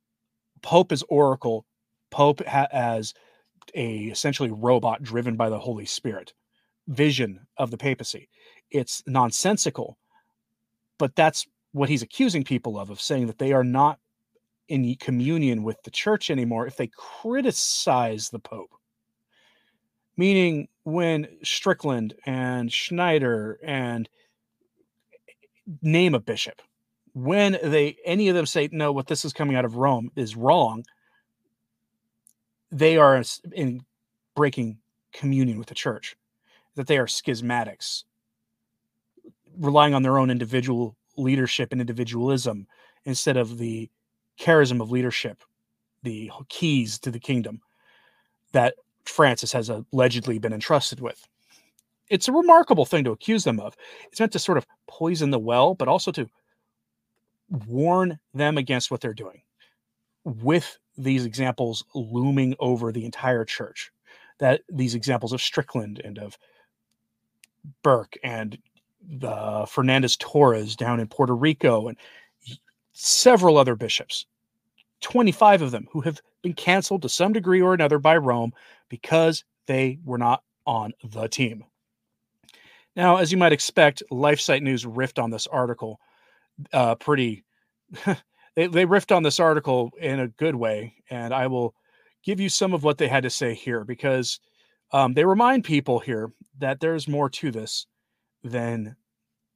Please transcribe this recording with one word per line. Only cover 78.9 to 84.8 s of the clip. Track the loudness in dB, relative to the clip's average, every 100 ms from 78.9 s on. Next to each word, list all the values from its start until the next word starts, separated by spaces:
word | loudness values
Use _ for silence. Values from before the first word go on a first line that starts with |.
because | -16 0 2 4 0 -8 _ -4
they | -2 -2 -4
were | -8 -2
not | 0 0 -4 _ -6
on | -6 -6 -12
the | -16 -10 -8
team. | -2 -4 -4 -18 _ _ _ _ _ _ _ _ _ _ _ _
Now, | 0 4 4
as | 4
you | 4
might | 6
expect, | 4 2 4 4 4 -8
LifeSite | 0 2 2 2 0
News | 0 -4